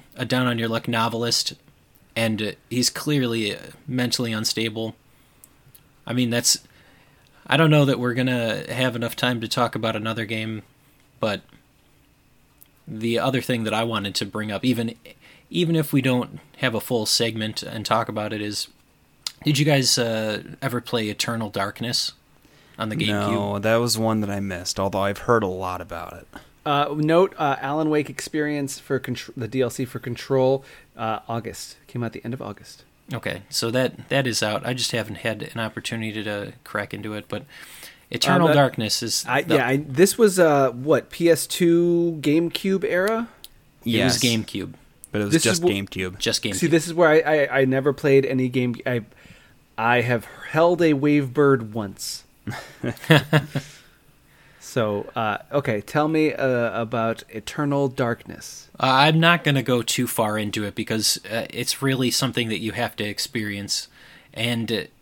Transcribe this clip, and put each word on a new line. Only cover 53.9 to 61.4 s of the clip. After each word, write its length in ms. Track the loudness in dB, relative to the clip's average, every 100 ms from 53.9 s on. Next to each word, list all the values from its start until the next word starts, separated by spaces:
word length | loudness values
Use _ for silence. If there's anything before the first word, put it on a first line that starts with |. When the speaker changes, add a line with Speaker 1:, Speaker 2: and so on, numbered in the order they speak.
| _ _ _ _ _ _ _
Speaker 3:
So, 480 | -6 0 0 0 -2 -2
uh, 220 | -2 -2 -2
okay, 300 | -2 0 -2
tell 260 | -2 0 2
me, 260 | 2 2
uh, 480 | 2 0 0 0 -2
about 440 | -4 -2 -2 -2 -8
Eternal 580 | -12 -8 -4 0 0 0
Darkness. 800 | 0 -2 -4 -8 -14 -16 -18 -18 -2
Speaker 1:
Uh, 80 | 4
I'm 320 | 6 6 6
not 240 | 6 6
gonna 220 | 4 2
go 180 | 2 0
too 240 | 0 -2 0
far 320 | 0 0 0
into 240 | -2 -4
it 120 | -4 -6
because, 420 | -4 0 0 -2 -4
uh, 180 | -6